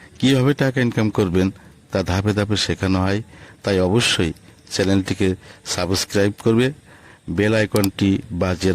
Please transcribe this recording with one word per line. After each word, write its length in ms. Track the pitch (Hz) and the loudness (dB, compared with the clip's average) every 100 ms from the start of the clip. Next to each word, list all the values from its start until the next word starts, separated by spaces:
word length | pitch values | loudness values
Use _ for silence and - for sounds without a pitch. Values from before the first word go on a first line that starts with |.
| - - | -20 -2
কীভাবে 360 | 127 135 127 | 0 2 2
টাকা 240 | 143 135 131 | 0 -2 0
ইনকাম 280 | 120 120 107 | -2 0 -2
করবেন 400 | 104 98 90 95 - - - _ | 0 0 2 0 -2 -16 -20 _
তা 80 | 98 | -4
ধাপে 300 | 92 92 104 | -2 0 0
ধাপে 240 | 104 104 104 | -2 -2 -2
শেখানো 420 | - 82 95 92 | -2 -2 0 0
হয়। 200 | 95 101 113 - - - | 0 -2 -4 -16 -20 -8
তাই 160 | - 95 | -2 0
অবশ্যই 520 | 90 110 117 - 85 - - - - | 2 2 0 0 -2 -4 -14 -20 -10
চ্যানেলটিকে 540 | - 95 98 95 95 95 92 - - | -4 0 0 0 0 0 -2 -8 -20
সাবস্ক্রাইব 680 | - - 90 95 - 101 101 104 | -10 -6 -2 -2 -2 0 0 0
করবে, 220 | 117 113 127 147 - - - - - | 0 2 0 -2 -16 -20 -20 -20 -8
বেল 240 | 85 107 | -2 0
আইকনটি 640 | 110 104 107 98 - 98 95 - | 2 0 0 -2 0 0 0 -2
বাজিয়ে 440 | 85 92 87 92 | -4 -2 0 0